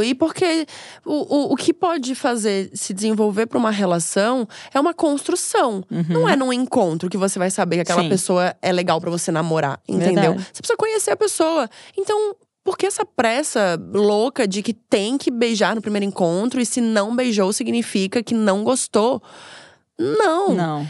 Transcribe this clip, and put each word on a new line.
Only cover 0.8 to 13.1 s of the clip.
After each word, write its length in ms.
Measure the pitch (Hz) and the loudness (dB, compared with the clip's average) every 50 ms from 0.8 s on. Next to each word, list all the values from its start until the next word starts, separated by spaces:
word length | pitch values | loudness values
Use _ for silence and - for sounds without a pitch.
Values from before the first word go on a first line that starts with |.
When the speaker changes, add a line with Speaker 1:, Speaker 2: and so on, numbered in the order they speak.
| - - - - - | -18 -20 -20 -12 -6
Speaker 2:
o, 80 | - 302 294 - - 277 294 277 - | -4 -2 -2 -2 0 0 0 0 0
o, 40 | |
o 40 | 277 | -2
que 180 | 247 - - 339 | -2 0 0 0
pode 400 | - 381 349 339 311 240 254 262 | 0 0 0 0 0 -2 -4 -4
fazer 560 | - - 247 240 226 202 214 196 196 190 - | -2 -2 -2 0 0 0 0 0 0 -2 -4
se 220 | - - - - 196 | -8 -8 -8 -6 -4
desenvolver 520 | 190 214 220 220 208 214 208 190 214 226 | -2 0 0 2 2 2 2 2 0 -2
pra 120 | 233 - 254 | 0 0 0
uma 140 | 233 220 | 0 0
relação 760 | 214 202 202 185 175 170 165 - - 196 202 233 254 262 220 - - - - - | 0 2 2 2 2 0 0 -2 0 0 2 2 2 0 -2 -4 -8 -16 -10 -4
é 80 | - 262 | 0 0
uma 140 | 285 349 339 | 2 2 0
construção. 920 | - 349 302 285 277 - - 359 359 - - - 381 311 240 208 190 185 - | 2 0 0 0 0 -2 -2 -2 -2 -2 0 0 2 2 2 0 -4 -6 -4
Speaker 1:
Uhum. 140 | - 165 170 160 | -4 -2 0 0
Speaker 2:
Não 200 | 208 480 494 427 | 2 2 4 4
é 80 | - | 4
num 160 | 277 262 254 | 2 2 0
encontro 580 | 247 247 254 247 - 254 196 170 160 170 180 180 | 0 -2 -2 0 2 2 2 2 0 -2 -4 -4
que 80 | 208 190 | -2 0
você 200 | 190 196 - 196 | 0 0 0 0
vai 120 | 180 190 | -2 -2
saber 260 | - - 185 175 175 | 0 0 0 0 0
que 60 | 175 | 0
aquela 200 | 165 - 175 175 175 | 0 2 2 2 2
Speaker 1:
Sim. 40 | 156 | 2
Speaker 2:
pessoa 460 | 147 180 - - 185 180 180 175 - - | 0 0 0 0 0 2 0 0 -2 -2
é 100 | - 185 | -2 0
legal 260 | 180 180 180 180 160 160 | 0 0 2 0 0 0
pra 100 | 165 175 | 0 -4
você 200 | 170 170 - - | -4 -4 -2 -2
namorar, 480 | 165 156 165 165 160 160 151 139 135 - _ | -2 0 0 0 0 0 0 -2 -4 -6 _
entendeu? 460 | - 196 185 170 196 180 202 196 190 | -4 0 2 2 4 4 4 4 2
Speaker 1:
Verdade. 160 | 190 190 190 - - | 2 0 -4 -10 -14
Speaker 2:
Você 60 | - | -8
precisa 140 | - - 466 | -4 -2 -2
conhecer 340 | - 440 440 440 415 - 415 | 0 0 -2 -2 -2 -2 -2
a 60 | - | -2
pessoa. 520 | - 427 392 - - 330 320 330 311 240 214 - - - - - 392 | 0 0 0 0 0 0 2 2 0 -2 -4 -6 -16 -20 -12 -8 -6
Então, 360 | 392 - 427 427 427 403 392 _ _ _ _ _ - | -2 -2 0 0 -2 -2 -4 _ _ _ _ _ -6
por 120 | 381 370 | -6 -4
que 80 | - 381 | -2 -2
essa 200 | 392 - - 415 | -2 -2 -2 -6
pressa 760 | - | -4